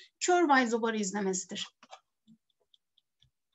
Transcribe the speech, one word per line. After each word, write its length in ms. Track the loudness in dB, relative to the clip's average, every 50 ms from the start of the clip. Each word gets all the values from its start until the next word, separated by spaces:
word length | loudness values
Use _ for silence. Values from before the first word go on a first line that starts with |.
| -20 _ _ -6
kör 280 | -2 0 2 4 4 4
ve 160 | 4 4 4
izobarı 320 | 2 0 -2 -2 -2 -2
izlemesidir. 720 | -2 -4 -4 -4 -4 -4 -2 -4 -4 -6 -10 -10 -12 -12 -12 _ _ _ -20 -20 -20 _ _ _ _ _ _ -20 _ _ _ _ _ _ _ _ _ _ _ _ _ _ _ _ _ _ _ _ _ _ _ _